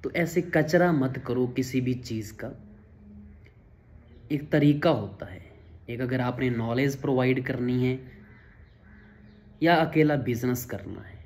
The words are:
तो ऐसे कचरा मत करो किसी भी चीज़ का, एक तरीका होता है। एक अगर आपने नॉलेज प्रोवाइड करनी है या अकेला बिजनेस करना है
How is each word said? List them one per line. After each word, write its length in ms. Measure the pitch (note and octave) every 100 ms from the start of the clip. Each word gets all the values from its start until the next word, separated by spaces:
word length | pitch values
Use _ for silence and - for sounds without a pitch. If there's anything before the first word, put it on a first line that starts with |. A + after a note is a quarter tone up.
तो 60 | C#3
ऐसे 300 | - E3 F3+ F3
कचरा 440 | D#3+ D#3 F3 F3+
मत 260 | D#3 C3 B2+
करो 280 | A#2+ B2 B2
किसी 320 | C3 B2+ B2+
भी 140 | B2
चीज़ 380 | B2 - A2+ G2+
का, 180 | - A#2 - - - - - - - - - - - - - - - - - -
एक 180 | D3 D3
तरीका 400 | D3+ D3 D3 E3
होता 340 | B2 G#2 - -
है। 140 | - - - - - -
एक 100 | A#2+
अगर 200 | B2+ B2+
आपने 280 | B2 B2 B2+
नॉलेज 500 | A#2 A2+ A#2 C#3 C#3
प्रोवाइड 440 | C#3+ C3 B2+ C3 C3
करनी 360 | B2+ B2 B2
है 160 | B2+ C3 - - - - - - - - - - - - - - - -
या 160 | D#3+ E3+
अकेला 400 | D#3+ D#3 D3+ C#3+
बिजनेस 460 | B2 A#2 B2 B2 -
करना 340 | G2 F#2+ -
है 180 | - -